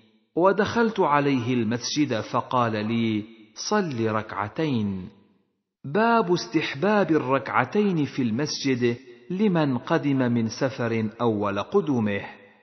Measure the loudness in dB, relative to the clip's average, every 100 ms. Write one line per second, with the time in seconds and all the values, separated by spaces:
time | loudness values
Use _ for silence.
0 | -20 _ _ 2 2 4 0 0 0 2
1 | 2 2 2 0 0 0 0 -2 -4 -2
2 | 0 -2 -2 -4 0 0 2 0 -2 0
3 | 0 0 -4 -12 -20 -14 -2 0 0 -2
4 | -2 -2 -4 -6 -6 -4 -2 0 -2 -4
5 | -8 -16 _ _ _ _ _ _ -6 0
6 | 2 2 2 0 0 -2 -2 -2 0 2
7 | 4 2 2 0 0 0 2 2 2 2
8 | 0 0 -2 0 -2 -4 -2 0 0 0
9 | -8 -18 -8 0 2 2 2 0 0 0
10 | 0 0 2 0 0 -2 -4 -2 -2 -2
11 | -2 0 0 2 0 -2 0 0 2 0
12 | 0 -2 -6 -14 -20 _